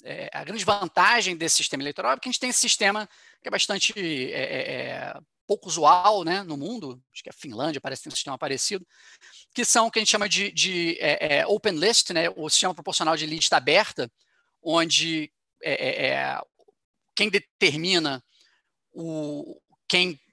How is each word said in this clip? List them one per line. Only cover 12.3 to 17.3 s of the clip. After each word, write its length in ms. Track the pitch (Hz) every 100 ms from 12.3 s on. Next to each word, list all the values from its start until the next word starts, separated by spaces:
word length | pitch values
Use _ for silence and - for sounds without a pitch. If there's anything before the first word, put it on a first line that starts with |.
| -
o 120 | 156
sistema 260 | - 185 170
proporcional 420 | 180 - 160 160
de 80 | 156
lista 320 | 160 - 160
aberta, 540 | 131 175 220 - 120 _ _ _ _ _
onde, 680 | 165 165 165 - 165 160 151 _ _ _
é, 80 | 156
é, 360 | 139 135 - 131
é, 320 | 135 135 139 - _ _ _ _ _ _ -
quem 140 |
determina 920 | 208